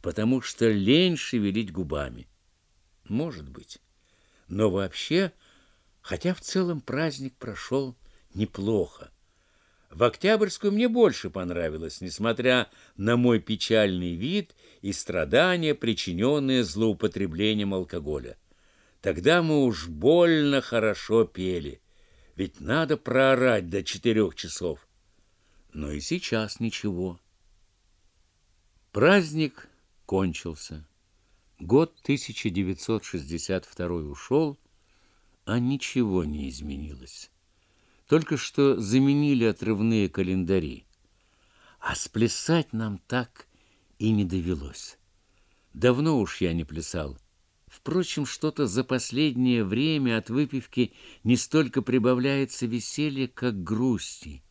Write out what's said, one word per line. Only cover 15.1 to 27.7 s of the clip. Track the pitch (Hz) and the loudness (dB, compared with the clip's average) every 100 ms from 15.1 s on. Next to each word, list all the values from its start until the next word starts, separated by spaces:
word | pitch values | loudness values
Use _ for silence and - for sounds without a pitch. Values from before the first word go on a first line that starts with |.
| 87 76 120 180 180 156 | -2 2 4 4 2 0
причиненные | 147 117 110 - 87 117 147 135 131 | -2 -2 -2 -4 0 0 2 2 0
злоупотреблением | 104 90 113 98 107 92 95 78 107 107 101 | 0 0 0 0 -2 -2 -6 -2 0 0 -2
алкоголя. | 95 90 90 73 73 62 - _ _ _ _ _ _ | -2 -4 -8 -6 -8 -8 -18 _ _ _ _ _ _
Тогда | 98 85 101 170 | -4 0 2 4
мы | 165 151 | 4 2
уж | 131 104 85 | 2 0 -8
больно | 78 107 170 170 160 147 139 | 0 4 6 6 4 2 0
хорошо | - 117 110 101 - 113 | 0 0 0 -2 0 2
пели, | 110 - 92 87 71 65 _ _ _ _ _ | 2 0 -4 -4 -6 -12 _ _ _ _ _
ведь | - 98 - | -8 -8 -6
надо | - 139 160 151 | -2 -2 0 -2
проорать | - 123 135 131 127 110 87 | 0 2 4 6 4 2 0
до | 98 | -4
четырех | - 92 120 110 98 | -4 -2 2 4 2
часов. | - 82 - 90 71 _ _ _ _ _ _ _ _ _ | -2 -12 -6 -6 -6 _ _ _ _ _ _ _ _ _
Но | 78 73 | -10 -8
и | 73 | -8
сейчас | - 180 - 113 107 - | -6 -6 -4 -4 -4 -4
ничего. | 113 - 107 87 92 85 _ _ _ _ _ | -6 -4 -6 -4 -6 -8 _ _ _ _ _